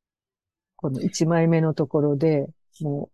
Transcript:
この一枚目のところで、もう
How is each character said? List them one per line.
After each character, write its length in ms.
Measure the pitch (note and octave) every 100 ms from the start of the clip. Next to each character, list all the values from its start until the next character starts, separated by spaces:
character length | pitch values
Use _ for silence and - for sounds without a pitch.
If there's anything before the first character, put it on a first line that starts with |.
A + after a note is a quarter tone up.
| _ _ _ _ _ _ _
こ 160 | _ D#3
の 100 | C3
一 240 | - -
枚 220 | D#3+ E3+ E3
目 140 | E3
の 120 | D#3+
と 140 | D#3 D3
こ 140 | D#3
ろ 160 | D3 C#3
で、 320 | D#3+ D3 C#3+ - _ -
も 240 | D3+ C#3+
う 60 | -